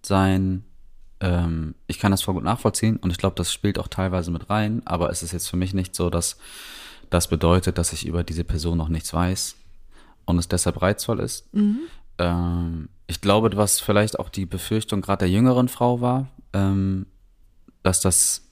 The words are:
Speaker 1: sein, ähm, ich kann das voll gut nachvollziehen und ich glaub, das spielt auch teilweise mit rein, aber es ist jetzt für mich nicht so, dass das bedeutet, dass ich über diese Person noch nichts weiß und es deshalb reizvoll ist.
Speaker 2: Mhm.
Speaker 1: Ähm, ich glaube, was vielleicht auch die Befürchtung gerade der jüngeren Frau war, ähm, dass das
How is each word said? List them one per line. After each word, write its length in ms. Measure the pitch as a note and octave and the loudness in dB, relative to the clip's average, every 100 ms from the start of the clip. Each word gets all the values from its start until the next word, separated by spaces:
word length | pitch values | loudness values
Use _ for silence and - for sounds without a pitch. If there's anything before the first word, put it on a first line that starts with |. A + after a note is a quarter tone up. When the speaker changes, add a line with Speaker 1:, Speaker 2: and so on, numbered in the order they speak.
Speaker 1:
sein, 640 | - G2 F#2+ F#2+ F#2+ F#2 - - - - - - | 0 2 4 2 0 -2 -6 -20 -20 -20 -20 -4
ähm, 540 | F#2 F2 E2+ E2 D#2 - - | 0 0 0 -2 -4 -10 -12
ich 120 | - | -2
kann 120 | G#2 | 0
das 120 | F#2+ | 2
voll 100 | - | 0
gut 100 | F#2 | -2
nachvollziehen 520 | - A#2 A2 - A2 G#2+ | -2 0 0 2 0 2
und 140 | F#2 | -2
ich 80 | E2+ | 0
glaub, 180 | F#2+ F#2 | 0 0
das 160 | E2+ | -4
spielt 260 | - G#2 G2 | -2 -2 -2
auch 100 | - | -6
teilweise 420 | - F#2 F#2 E2+ | -2 0 0 -2
mit 180 | E2 - | -6 -2
rein, 320 | G#2+ G#2 A2+ - | 0 0 -2 -2
aber 240 | F2 E2 | 0 0
es 120 | - | -2
ist 100 | E2 | -6
jetzt 160 | F2 - | -6 -4
für 80 | F2+ | -2
mich 160 | F#2 | 0
nicht 200 | G2 F2+ | 0 -2
so, 140 | - F2+ | 0 0
dass 300 | E2+ - - - - - - - - - | 2 -2 -6 -18 -18 -18 -18 -18 -20 0
das 180 | F2 - | 0 2
bedeutet, 480 | D#2+ E2+ F2+ F#2 F2 | 2 4 4 4 0
dass 160 | E2+ | -2
ich 140 | D#2 - | -4 -4
über 180 | E2+ | -2
diese 200 | E2+ D#2+ | -2 -4
Person 340 | E2+ E2 E2 E2+ | -2 -2 0 0
noch 100 | D#2+ | 0
nichts 240 | D#2+ - | -4 -2
weiß 440 | D#2+ F2+ F#2+ - - - - - - - _ | 0 0 -2 -6 -10 -20 -20 -20 -20 -20 _
und 140 | - F2 | 0 0
es 100 | E2+ | 2
deshalb 320 | F2 - - | 0 0 2
reizvoll 400 | F#2 G#2 - A2+ | 0 0 -2 -2
ist. 320 | A2+ - - | -4 -8 -6
Speaker 2:
Mhm. 280 | G#3 G#3 A3+ E4 - - - | 0 2 0 -4 -14 -20 -2
Speaker 1:
Ähm, 720 | F2 F2 F2 F2 E2+ E2 D2+ - - | 0 2 0 0 -2 -4 -10 -16 -12
ich 140 | D#2 | -4
glaube, 340 | G2+ G#2 A2+ G2 | 2 4 4 2
was 200 | G#2 - | 2 2
vielleicht 400 | - G2+ G#2+ - | 2 2 2 -2
auch 120 | - | -8
die 160 | - F2+ | -6 -6
Befürchtung 560 | F#2 - A2 - G2+ | -6 -2 -2 -2 -4
gerade 240 | F2+ G2 F2+ | -2 0 2
der 40 | |
jüngeren 380 | G2 B2+ B2+ B2+ | 4 4 4 2
Frau 320 | - A#2+ B2 | 2 0 2
war, 280 | B2 B2+ C3 - - | 0 0 -4 -12 -6
ähm, 500 | G2 G2 G2 F#2+ F#2+ G2 _ _ _ - _ - _ | 0 2 2 0 -2 -6 _ _ _ -20 _ -20 _
dass 180 | F#2+ F#2 | 0 2
das 400 | F#2+ - - - - | 2 2 0 -2 -10